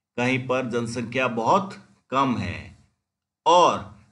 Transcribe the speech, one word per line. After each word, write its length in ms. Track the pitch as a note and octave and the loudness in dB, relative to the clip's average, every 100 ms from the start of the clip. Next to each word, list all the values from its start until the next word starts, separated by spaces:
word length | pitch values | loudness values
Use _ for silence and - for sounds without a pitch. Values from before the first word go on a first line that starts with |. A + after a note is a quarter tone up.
| _ - | _ -4
कहीं 300 | B2 B2+ B2+ | -2 -2 -2
पर 220 | B2+ B2+ | -2 -2
जनसंख्या 580 | A#2 A#2 A#2+ A2 C3 B2+ | -4 -4 -6 -6 -2 -2
बहुत 480 | A#2 A2+ F#3 G3 - - _ _ | -2 2 2 0 -10 -20 _ _
कम 280 | B2+ C3+ G#2+ | -2 0 0
है। 400 | F2+ D#2 C#2+ - _ _ _ _ _ _ - | -4 -8 -12 -20 _ _ _ _ _ _ 4
और 540 | F3 D#3+ G2+ G2 - _ | 6 6 2 -6 -16 _